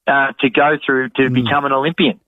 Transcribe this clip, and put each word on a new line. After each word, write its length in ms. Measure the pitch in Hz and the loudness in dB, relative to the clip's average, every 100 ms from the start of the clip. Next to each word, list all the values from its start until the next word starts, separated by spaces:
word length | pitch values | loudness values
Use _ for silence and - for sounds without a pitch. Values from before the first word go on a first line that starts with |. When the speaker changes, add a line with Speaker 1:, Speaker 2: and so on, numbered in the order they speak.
| - | -2
Speaker 1:
uh, 260 | 139 135 - | 0 0 -2
to 80 | 139 | -2
go 300 | 117 147 151 - | 2 2 2 0
through 240 | 135 127 | -2 -2
to 120 | - | -2
Speaker 2:
Mm. 120 | 131 | 0
Speaker 1:
become 300 | 127 117 143 | 0 0 0
an 80 | 143 | 0
Olympian. 480 | 135 147 170 135 - | 0 -2 0 0 -2